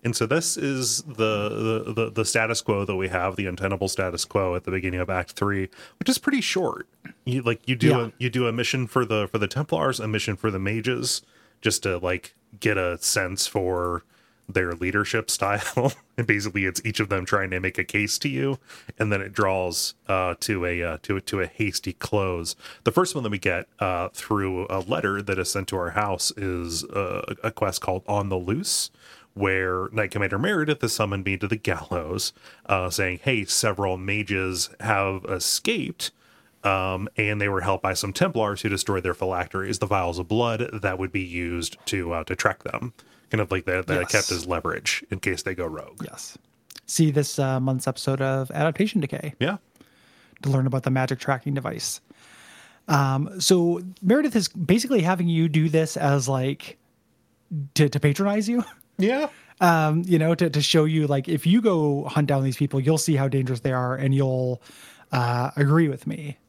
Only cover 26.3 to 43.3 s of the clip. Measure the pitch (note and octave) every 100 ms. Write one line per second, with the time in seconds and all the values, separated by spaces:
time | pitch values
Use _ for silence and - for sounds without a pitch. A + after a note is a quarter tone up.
26.3 | - G2 F2+ E2+ E2 - G2+ F#2+ F#2+ -
27.3 | G#2+ A2 - G2+ F#2 - F#2+ - G2+ G2+
28.3 | F#2 F2+ B2+ G#3 - - _ - - _
29.3 | - G2 F#2+ F#2 F2+ G2 A2 G2+ G#2 G2
30.3 | G2 F#3+ G3+ D3+ D3 A#2 - G2+ G2 F#2+
31.3 | G2 G2+ A2 - F2 - F2 D#2 F2+ -
32.3 | - - - - G2 F2+ E2+ F#2+ F2+ -
33.3 | B2 G2 - A2 G2 G2 F#2 F#2+ G#2 G2+
34.3 | G2 F#2 F2+ - - G#2+ G#2 G2 F#2+ -
35.3 | F#2 - - - A3+ - - - _ _
36.3 | _ _ _ G2+ F#2+ F#2+ F#2 G2+ - G#2
37.3 | G#2 G2+ F#2+ F2+ F#2+ F#2+ G2+ G2 F#2+ F3+
38.3 | A#2+ G#2+ G2+ A2 G2 - F#2+ F2+ F2 F#2
39.3 | F#2 F2+ F#2+ G2 G#2 G2 G2+ F2+ E2+ F2
40.3 | A2 A#2+ A2+ A#2+ G#2+ G2 F#2 F#2 G2 F#2
41.3 | F2 F2 F2 D#2+ - - G2+ E2+ E2+ D#2+
42.3 | F2+ G#2+ - - - B2 - - _ _